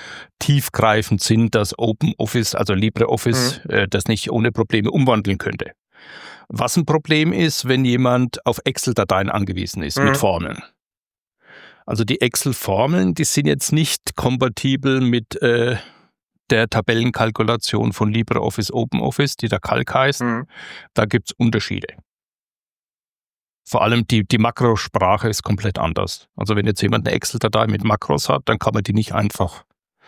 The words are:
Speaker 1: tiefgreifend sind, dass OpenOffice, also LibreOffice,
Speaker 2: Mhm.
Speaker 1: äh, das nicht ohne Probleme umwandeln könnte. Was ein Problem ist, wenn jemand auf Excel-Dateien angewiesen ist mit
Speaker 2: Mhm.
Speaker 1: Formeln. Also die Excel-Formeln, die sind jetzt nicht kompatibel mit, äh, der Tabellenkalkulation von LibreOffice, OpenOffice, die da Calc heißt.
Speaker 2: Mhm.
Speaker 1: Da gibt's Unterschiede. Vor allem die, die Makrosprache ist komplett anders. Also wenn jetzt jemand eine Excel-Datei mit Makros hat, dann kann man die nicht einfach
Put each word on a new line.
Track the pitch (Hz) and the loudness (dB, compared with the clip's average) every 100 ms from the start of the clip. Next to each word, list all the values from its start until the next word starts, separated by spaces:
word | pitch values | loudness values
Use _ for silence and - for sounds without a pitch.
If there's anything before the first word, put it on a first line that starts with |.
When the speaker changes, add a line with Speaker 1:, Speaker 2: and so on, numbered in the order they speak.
| - - - - | -18 -18 -16 -6
Speaker 1:
tiefgreifend | - 143 - - 110 107 - 104 | 0 2 0 0 2 4 2 0
sind, | - 110 113 | 2 4 4
dass | 113 104 - | 2 0 -2
OpenOffice, | 113 110 160 - 110 120 107 87 | -2 0 -2 -2 -2 -2 -2 -2
also | 92 | 0
LibreOffice, | 95 107 - 113 113 120 123 123 139 - | 0 0 0 0 0 0 0 0 -4 -4
Speaker 2:
Mhm. | |
Speaker 1:
äh, | 104 101 | -2 0
das | 104 - | 0 0
nicht | 107 - | -2 0
ohne | 120 117 | 0 0
Probleme | 113 110 110 104 | 0 0 0 2
umwandeln | - 131 110 101 95 | 2 2 2 0 -2
könnte. | - - - - _ _ - - - - - | -4 -6 -10 -14 _ _ -20 -20 -20 -20 -10
Was | 107 120 - | -4 -2 0
ein | 151 | 2
Problem | 156 - 156 156 | 0 2 2 2
ist, | 190 165 - 123 | 2 0 0 0
wenn | 135 127 | 2 2
jemand | 123 127 123 123 - | 2 2 2 0 -2
auf | - 120 | -2 -2
Excel-Dateien | - - - 113 98 95 98 | -2 -2 -2 0 2 2 0
angewiesen | 104 98 92 92 - | -2 -2 -4 -6 -6
ist | 76 - | -6 0
mit | 139 | 2
Speaker 2:
Mhm. | 135 | 2
Speaker 1:
Formeln. | - 185 78 - - _ _ _ _ _ _ _ _ - - - - | 2 0 -4 -10 -16 _ _ _ _ _ _ _ _ -20 -20 -16 -6
Also | 110 110 | -2 -2
die | 131 | 0
Excel-Formeln, | 123 - 143 117 - 98 135 175 185 | 0 0 -2 -4 -2 0 2 2 2
die | 170 - | 0 0
sind | - 147 | 0 2
jetzt | 143 - | 0 0
nicht | 151 160 - - - | 0 0 -2 -8 -2
kompatibel | 123 127 127 - 135 135 135 131 | 0 2 0 0 -2 0 2 2
mit, | 127 120 113 - | 2 0 -2 -2
äh, | 120 117 120 120 - _ _ _ _ _ - | 2 2 2 -2 -6 _ _ _ _ _ 0
der | 113 113 | 2 2
Tabellenkalkulation | 113 - 113 120 - 113 110 110 117 - 110 113 | 0 0 2 0 0 0 0 0 0 0 0 0
von | 98 104 | 0 0
LibreOffice, | 110 110 117 110 - 107 | 0 0 0 -2 -2 -4
OpenOffice, | 120 117 127 123 - 143 - | -4 -2 -2 -2 0 -2 -2
die | 113 | -2
da | - | -2
Calc | - - - | 0 -2 0
heißt. | 127 135 139 | 2 2 0
Speaker 2:
Mhm. | 123 117 135 - - - - - | -4 -4 -8 -16 -18 -20 -8 -2
Speaker 1:
Da | 110 | 0
gibt's | 113 - | 0 -2
Unterschiede. | - 120 110 - - - - - _ _ _ _ _ _ _ _ _ _ _ _ _ _ _ - | -2 0 0 -2 -6 -8 -14 -20 _ _ _ _ _ _ _ _ _ _ _ _ _ _ _ -2
Vor | 120 | 2
allem | 110 120 110 | 4 2 2
die, | 117 95 | 0 2
die | 117 | 2
Makrosprache | 117 - 123 110 - 107 92 104 113 | 2 2 2 2 0 0 2 2 0
ist | 101 | -4
komplett | - 104 107 - | -2 -2 -2 -2
anders. | 82 87 95 - _ - | -2 -2 -4 -6 _ -8
Also | 104 104 | -2 0
wenn | 110 | 0
jetzt | 98 | 0
jemand | 107 113 110 | 0 0 0
eine | - | -2
Excel-Datei | - 117 117 110 113 | -2 -4 0 2 0
mit | 101 107 | 0 0
Makros | 127 - 147 - | -2 0 -2 0
hat, | 135 - | 0 0
dann | 110 | 0
kann | - | 0
man | 110 | 0
die | 98 | 0
nicht | 104 107 | 0 0
einfach | - 104 - 92 - _ _ _ _ | -2 -2 -2 -4 -6 _ _ _ _